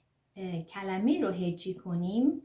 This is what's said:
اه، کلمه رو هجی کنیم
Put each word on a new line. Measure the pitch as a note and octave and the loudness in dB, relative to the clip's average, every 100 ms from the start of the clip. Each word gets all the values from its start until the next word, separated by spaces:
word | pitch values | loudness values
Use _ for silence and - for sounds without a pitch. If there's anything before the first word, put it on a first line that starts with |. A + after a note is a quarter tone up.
| _ _ _ F#3+ | _ _ _ -10
اه، | F#3 E3+ | -6 -6
کلمه | D#3+ G3 F#3+ F#3 A3+ D4+ | -8 -8 -4 0 2 4
رو | G#3 | 2
هجی | F3+ F3 E3+ F#3+ | 0 -2 -2 -4
کنیم | F3+ F#3 E3+ F3 G#3+ C#4 - | -8 -4 -2 0 4 4 2